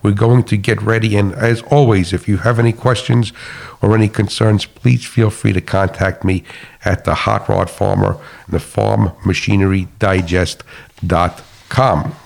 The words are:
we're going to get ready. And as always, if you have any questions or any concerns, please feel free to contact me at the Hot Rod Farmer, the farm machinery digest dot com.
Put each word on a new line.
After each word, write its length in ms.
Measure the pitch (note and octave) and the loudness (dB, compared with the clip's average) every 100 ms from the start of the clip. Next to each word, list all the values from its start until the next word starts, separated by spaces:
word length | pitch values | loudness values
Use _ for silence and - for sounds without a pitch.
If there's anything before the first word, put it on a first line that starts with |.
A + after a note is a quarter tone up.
we're 100 | G#2+ | 2
going 320 | G2+ A#2 B2 | 2 4 4
to 120 | A2+ A2 | 2 -2
get 240 | G2 G#2 | 0 -2
ready. 360 | G#2 A2+ A2 G#2 | 0 0 0 0
And 180 | G2 | 0
as 260 | - A2+ A#2 | 0 -2 -2
always, 500 | - D3 C3 G2+ F2 | 2 4 4 4 0
if 160 | G#2 - | -4 -2
you 80 | G2 | 0
have 240 | A#2 A#2 | 0 2
any 120 | A#2 | 2
questions 600 | A2 B2 B2 - A#2+ A2+ - - - - - | 2 -2 -2 0 0 0 -8 -18 -16 -18 -2
or 160 | G2 A2 | 2 4
any 120 | G#2+ | 2
concerns, 560 | - G2+ - A2 G2+ | 0 -4 0 2 2
please 400 | - - B2 A#2+ | -2 -2 0 0
feel 240 | - - A2 | 0 0 0
free 240 | - G#2+ | 0 -2
to 80 | F#2 | -2
contact 640 | - F#2+ F#2+ - F#2+ F#2 | -2 -2 -2 -2 -4 -2
me 220 | F#2 F#2 - - - - | -2 -2 -6 -20 -20 -8
at 200 | G#2 - | -4 -2
the 100 | - | -2
Hot 340 | - - G#2 - | -2 -2 -2 0
Rod 200 | G2 F#2 | -2 -2
Farmer, 480 | - G2 F#2+ F#2+ G2 - - - | -2 -2 0 0 -4 -10 -20 -6
the 120 | - | -6
farm 500 | - - G#2 G#2+ G2 - F#2+ | -4 -2 0 0 -2 -2 -4
machinery 600 | F2+ - G2+ G2 F#2+ F2+ - | -2 0 0 2 0 -4 -2
digest 640 | G2+ F#2 E2+ F2+ F2 - - - - - | 0 0 0 -2 -2 -6 -18 -20 -20 -10
dot 380 | F2+ E2+ F2+ - - - - | -2 0 0 -4 -20 -20 -6
com. 460 | - B2+ E2 - - | 0 2 0 -4 -10